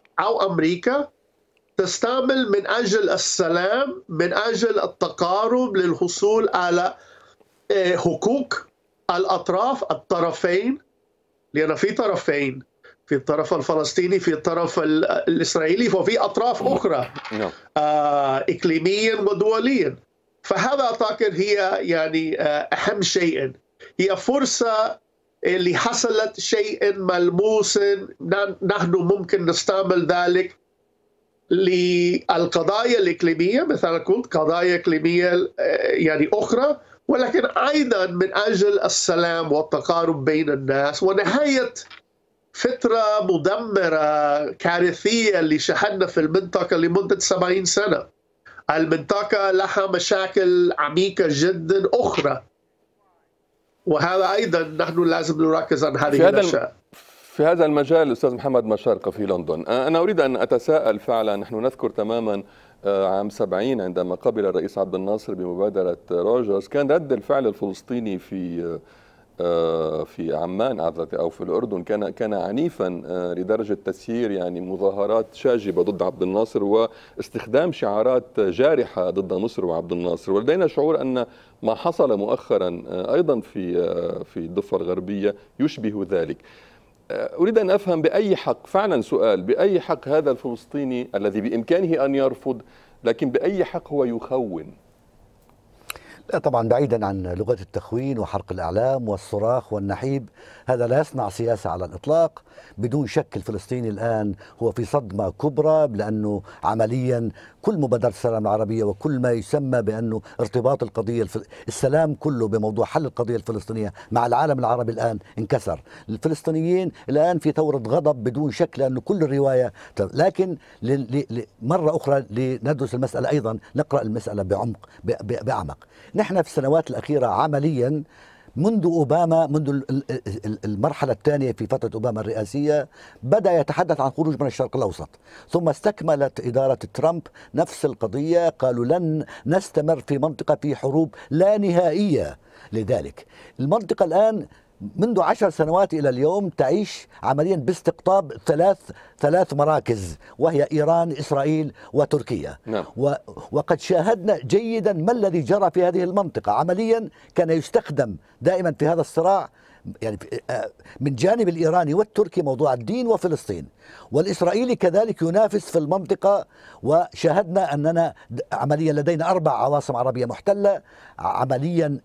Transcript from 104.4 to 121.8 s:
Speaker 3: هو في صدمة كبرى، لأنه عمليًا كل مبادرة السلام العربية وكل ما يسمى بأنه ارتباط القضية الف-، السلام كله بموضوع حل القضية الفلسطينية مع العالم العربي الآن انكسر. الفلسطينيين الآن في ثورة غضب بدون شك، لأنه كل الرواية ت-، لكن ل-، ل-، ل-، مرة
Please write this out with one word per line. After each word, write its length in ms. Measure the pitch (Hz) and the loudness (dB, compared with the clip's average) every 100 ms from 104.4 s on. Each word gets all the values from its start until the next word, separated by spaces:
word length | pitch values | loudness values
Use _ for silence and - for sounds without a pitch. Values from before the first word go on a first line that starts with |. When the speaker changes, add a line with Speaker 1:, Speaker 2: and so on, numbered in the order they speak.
| - - | -12 -4
Speaker 3:
هو 80 | 117 | -4
في 140 | - 110 | -2 -2
صدمة 440 | 143 110 98 98 | -2 -2 -4 -4
كبرى، 580 | - 147 147 156 156 147 | -2 -4 0 2 4 2
لأنه 540 | 101 104 107 107 101 - - | -2 -2 -2 -2 -4 -6 -6
عمليًا 640 | 87 110 110 127 127 120 113 - - - | -2 0 0 0 0 -2 -2 -8 -20 -4
كل 160 | - 185 | -2 0
مبادرة 320 | 131 117 120 | 0 2 0
السلام 320 | - 120 110 104 | 0 -2 0 0
العربية 360 | 107 107 113 | 0 0 0
وكل 360 | 104 98 156 131 | -2 -2 -2 0
ما 120 | 123 | 0
يسمى 500 | 117 - 147 135 123 | 0 0 -2 0 0
بأنه 400 | 104 107 117 110 - - | 0 -2 -4 -6 -8 -6
ارتباط 440 | 117 127 120 139 | -4 0 0 0
القضية 380 | 110 - 107 117 | -4 -4 -4 -2
الف-، 260 | 101 110 - - - | -4 -6 -12 -16 -12
السلام 480 | - 131 151 156 139 | -2 0 2 0 -2
كله 320 | 156 127 110 | -4 -2 0
بموضوع 380 | 110 107 107 107 | 0 -2 -2 -2
حل 200 | 160 139 | -2 -4
القضية 300 | - 117 117 | -6 -4 -4
الفلسطينية 580 | - 107 - 113 104 - - | -4 -8 -6 -6 -6 -8 -4
مع 140 | 120 120 | 0 2
العالم 340 | 123 156 131 | 2 2 0
العربي 320 | 117 120 113 | 0 -2 -2
الآن 280 | 113 117 107 - - | -2 -2 -2 -10 -8
انكسر. 440 | 104 127 98 85 - - - | -2 -2 -2 -8 -10 -18 -12
الفلسطينيين 800 | 110 160 151 - 160 165 180 185 - - | -4 -2 -2 -2 -2 0 0 -2 -8 -2
الآن 300 | 143 170 170 | 2 2 2
في 120 | 156 | 0
ثورة 260 | 151 156 139 110 | 0 0 0 0
غضب 360 | 151 147 120 | 2 2 0
بدون 280 | 113 120 151 | -2 -2 -4
شك، 280 | - 170 - | -2 -2 0
لأنه 220 | 135 127 | -2 -2
كل 220 | - 208 | -2 0
الرواية 500 | 151 139 135 127 120 - - - | 0 2 2 2 0 -4 -14 -4
ت-، 60 | 98 | -4
لكن 440 | 113 185 185 185 151 - - | 2 0 2 -4 -4 -12 -8
ل-، 100 | 113 139 113 139 | -2 -2 -2 -4
ل-، 80 | 131 117 | -4 -8
ل-، 40 | 107 - | -10 -8
مرة 340 | 117 180 | -2 0